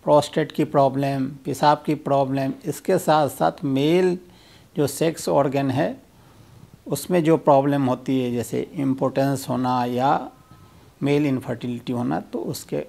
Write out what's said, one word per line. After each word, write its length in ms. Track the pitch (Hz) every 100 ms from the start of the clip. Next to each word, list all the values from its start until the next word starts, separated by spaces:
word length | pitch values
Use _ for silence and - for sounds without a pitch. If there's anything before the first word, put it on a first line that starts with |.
prostate 480 | 156 147 143 - 151
की 120 | -
problem, 600 | 151 147 135 135 139 139 131
पेशाब 560 | 147 - 135 151 151 -
की 80 |
problem, 580 | 147 - 139 131 135 135 131
इसके 340 | 156 - - 185
साथ 300 | 180 156 139
साथ 240 | - 160 160
male 540 | 143 135 151 175 185 180 - - - - - -
जो 100 | 143
sex 420 | - 165 151 -
organ 420 | 160 139 139 139
है 320 | 123 185 269 _ _ - - - - - - -
उसमें 380 | 143 - 180
जो 120 | 156 156
problem 460 | - 139 139 143
होती 380 | 131 123 127 131
है 120 | 123
जैसे 380 | 120 113 123 -
impotence 760 | 165 135 131 135 135 139 131 -
होना 360 | 123 127 127
या 460 | 123 123 135 175 262 - _ - - - - _
male 240 | 139 143 147
infertility 680 | 127 - 120 123 120 123
होना, 280 | 120 123 165
तो 180 | 208 240
उसके 480 | - 139 - 147